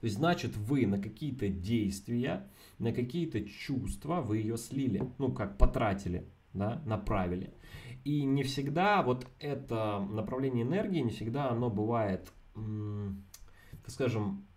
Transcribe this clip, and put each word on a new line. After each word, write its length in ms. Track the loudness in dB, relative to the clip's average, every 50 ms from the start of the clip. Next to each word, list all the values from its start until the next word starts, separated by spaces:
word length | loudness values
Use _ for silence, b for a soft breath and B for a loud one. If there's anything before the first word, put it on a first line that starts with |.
То 40 | -2 -2
есть, 100 | 0 4
значит, 400 | 4 4 4 4 0 -4 -2 -2
вы 280 | 0 2 4 4 4
на 140 | 4 4 2
какие-то 480 | 0 -4 -6 -4 -4 -4 -2 0 0 0
действия, 1000 | 0 -2 0 2 2 2 2 2 0 -4 -6 -2 -2 0 0 0 -2 -4 -6 B B B B B B B
на 120 | -2 0
какие-то 500 | 0 0 -2 0 0 -2 -2 0 0 -2 -4
чувства, 760 | -4 -8 -12 -6 -2 -2 -2 -2 -4 -6 -6 -4 -2 -2 0
вы 180 | 0 0 0 0
её 180 | 0 0 -2 -4
слили, 460 | -6 -6 -4 0 0 2 2 0 -2 -4 -4 -2
ну, 120 | -2 -2
как 260 | 0 0 -4 -4 8 8
потратили, 680 | 8 8 8 4 2 2 2 0 -2 -2 -4 -4 -4 -8 -18 -20 _ _ -4
да, 280 | -2 -2 -2 -2 -4 -2
направили. 680 | -2 -2 -2 0 0 0 2 2 0 0 -2 -4 -8 -12 B B B B B B -14 B B -4
И 220 | -2 0 0 2
не 180 | 2 2 2 2
всегда 580 | 0 -2 -2 -2 -2 0 2 4 4 4 4
вот 240 | 4 4 2 0 -2 -12 -16 -10
это 680 | -6 -6 -6 -6 -4 -4 -2 0 0 0 0 -2 -2 -2
направление 540 | -2 -4 -2 -2 -2 0 0 0 2 2 0
энергии, 340 | 2 2 0 0 0 0 2
не 120 | 2 0
всегда 380 | 0 -2 -4 -2 -2 0 0 0
оно 200 | 0 2 0 0
бывает, 600 | 0 0 0 2 2 2 2 0 0 -4 -4 -12 -20 -20 -20 -18 -12
м, 680 | -10 -6 -6 -4 -4 -4 -4 -4 -4 -4 -4 -6 -8 -10 -16 -20 -20 -20 B B B B B B B -14
так 60 | -14
скажем 540 | -4 -2 0 0 2 0 0 -2 -2 -6 -10 -16 -20